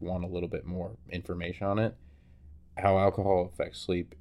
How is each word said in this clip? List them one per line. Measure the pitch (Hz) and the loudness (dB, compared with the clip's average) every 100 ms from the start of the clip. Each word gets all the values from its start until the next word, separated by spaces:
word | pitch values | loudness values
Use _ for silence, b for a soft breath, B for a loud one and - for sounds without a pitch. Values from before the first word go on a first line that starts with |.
want | 87 90 87 | -6 -4 -4
a | |
little | 90 87 | -4 -4
bit | - - | -6 -6
more | 90 87 113 - | -8 -8 -10 -10
information | 87 - 90 85 90 98 | -10 -6 -6 -6 -4 -2
on | 101 | 0
it, | 110 - b b b b b - - - | -2 -4 b b b b b -20 -16 0
how | 98 95 | 4 6
alcohol | 98 95 98 92 90 | 6 4 4 4 2
affects | - - - | -2 -6 -6
sleep | - 90 85 - | -2 -2 -2 -6